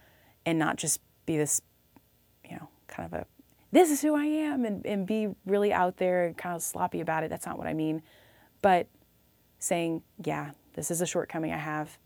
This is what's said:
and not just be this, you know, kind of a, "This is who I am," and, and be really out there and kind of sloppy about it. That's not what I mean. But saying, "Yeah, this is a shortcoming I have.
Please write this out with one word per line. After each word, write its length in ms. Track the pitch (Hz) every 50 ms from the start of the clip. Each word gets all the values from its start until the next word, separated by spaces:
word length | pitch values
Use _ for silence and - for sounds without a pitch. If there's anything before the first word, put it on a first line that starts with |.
| - - - _ _ _ _ _ -
and 140 | 170 165 160
not 180 | 156 160 -
just 240 | - - 151 - - _ _ _ _ _
be 120 | - 160
this, 240 | 151 151 147 - - - _ _ _ _ _ - - _ _ _ _ _ _ _ _ -
you 80 | - -
know, 140 | - 156 - _ _ _
kind 240 | - - - - 170
of 80 | - -
a, 40 | - - _ - - _ _ _ _ _
"This 180 | - 302 370 311
is 100 | 294 277
who 140 | 294 302 302
I 100 | 294 294
am," 400 | 302 302 311 311 294 285 262 240
and, 200 | 220 202 - -
and 220 | - 208 202 185
be 220 | 185 214 220 214 208 185 - -
really 280 | 185 202 202 208 208 185
out 240 | 165 180 180 185
there 280 | - 190 185 180 180 175
and 120 | 170 165
kind 180 | - - 180 175
of 60 | 165
sloppy 380 | - - - 175 180 175 - 170
about 220 | 160 165 160 160 160
it. 60 | 156
That's 160 | 160 170 -
not 100 | 175 160
what 100 | - -
I 60 | 160 160
mean. 300 | 156 156 156 156 160 - - - - - - - - - _ _ _
But 260 | - 196 185 175 - - _ _ _ _ _ _ _ _ _ _ _ _ _
saying, 460 | - - - 185 170 170 165 160 160 - _ _ - 170
"Yeah, 280 | 156 151 147 147 147 139 - _ _ -
this 180 | - 156 -
is 100 | 175 160
a 40 | 180
shortcoming 440 | 160 - 180 - - - 165 160 160
I 60 | 165
have. 400 | 156 151 156 151 151 151 151 - - _